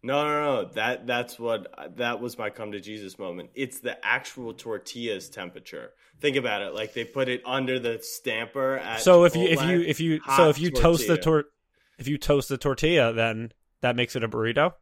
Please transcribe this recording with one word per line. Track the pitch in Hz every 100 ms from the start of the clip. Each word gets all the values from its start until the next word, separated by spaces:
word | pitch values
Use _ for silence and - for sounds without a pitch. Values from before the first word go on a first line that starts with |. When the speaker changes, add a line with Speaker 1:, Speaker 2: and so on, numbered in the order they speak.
Speaker 1:
No, | 113 143
no, | 151 147 147 127
no. | 90
That, | 107 113 123 117
that's | 120 123 -
what, | 117 110 92 - 76 87
that | 120 113
was | 120 -
my | 107
come | 104 107
to | 104
Jesus | 98 107 98 -
moment. | 95 87 85
It's | - 131 131
the | 120 -
actual | 104 127 - - 117
tortilla's | 110 117 104 - 120 117 98 -
temperature. | - 90 - - 76 57 _ _ _
Think | 147 135
about | 120 104
it. | 98
Like, | 85 110
they | 120
put | 113 135 127
it | 123 123
under | 131 127 131
the | 120 113
stamper | - - 127 113 120 139 131 135
at | 95 113
Speaker 2:
So | 185 175
if | 175 165
you, |
if | 180 160
Speaker 1:
Chipotle, | 156
Speaker 2:
you, | 180
if | 165 151
you, | 165 156
so | -
Speaker 1:
hot | 135 165
Speaker 2:
if | 143
you | 170
toast | 131 165 170 127
the | 160
Speaker 1:
tortilla. | 160 156
Speaker 2:
tor-, | 147 _ _ _ _ _
if | 127
you | 147
toast | - 147 -
the | 135
tortilla, | 143 131 156 170 117
then | 113 113 110 113 _ _ _
that | 123 120
makes | 120 131
it |
a | 113
burrito? | 117 113 120 165 -